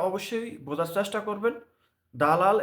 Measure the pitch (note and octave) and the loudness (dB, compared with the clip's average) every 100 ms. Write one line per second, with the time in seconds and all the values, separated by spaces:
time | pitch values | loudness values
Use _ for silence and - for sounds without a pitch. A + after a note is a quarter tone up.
0 | F#3 F#3+ - A3+ A#3 D#3 C#3 D3 E3 G3 | 2 -2 -4 -6 -6 -12 -8 -4 -2 0
1 | G3+ G#3+ G#3+ G#3 A3+ D4 - _ _ _ | -2 -2 -4 -2 -2 -4 -12 _ _ _
2 | _ B2 D3 E3 F#3+ G#3+ | _ 0 4 6 6 4